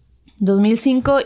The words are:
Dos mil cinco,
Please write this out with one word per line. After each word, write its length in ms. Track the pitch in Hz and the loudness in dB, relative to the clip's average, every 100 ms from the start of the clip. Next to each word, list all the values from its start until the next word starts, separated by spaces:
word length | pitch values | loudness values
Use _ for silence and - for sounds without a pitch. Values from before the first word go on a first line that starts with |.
| _ _ _ _ | _ _ _ _
Dos 160 | 196 196 | -2 0
mil 200 | 208 226 | 2 0
cinco, 400 | 277 254 262 277 | 0 -2 0 -2